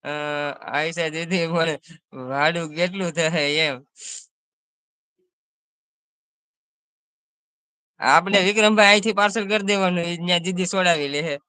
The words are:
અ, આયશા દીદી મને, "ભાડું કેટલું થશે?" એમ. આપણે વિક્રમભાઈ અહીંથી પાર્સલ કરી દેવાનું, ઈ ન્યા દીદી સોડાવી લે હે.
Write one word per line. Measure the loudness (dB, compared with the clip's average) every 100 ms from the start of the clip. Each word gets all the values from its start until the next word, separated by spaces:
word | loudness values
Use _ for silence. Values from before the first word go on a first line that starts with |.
અ, | -8 -8 -6 -4 -6 -8 -6
આયશા | -4 -4 -4 -4
દીદી | -4 -2 -2 0
મને, | 0 0 -2 -10 -20 _ -14
"ભાડું | -6 0 0 0 -6
કેટલું | -4 -4 -2 -4
થશે?" | -2 0 0 0 0
એમ. | 0 -2 _ _ -18 -18 -20 _ _ _ _ _ _ _ _ _ _ _ _ _ _ _ _ _ _ _ _ _ _ _ _ _ _ _ _ _ _ _ _ _ _ _ _ _
આપણે | 4 4 4 2
વિક્રમભાઈ | 2 4 4 6 6
અહીંથી | 6 2
પાર્સલ | 0 0 0 -2
કરી | -2
દેવાનું, | 0 0 2 0
ઈ | -4 -6
ન્યા | -2 0
દીદી | 0 -4
સોડાવી | -2 0 2 2 -2
લે | -4
હે. | -4 -8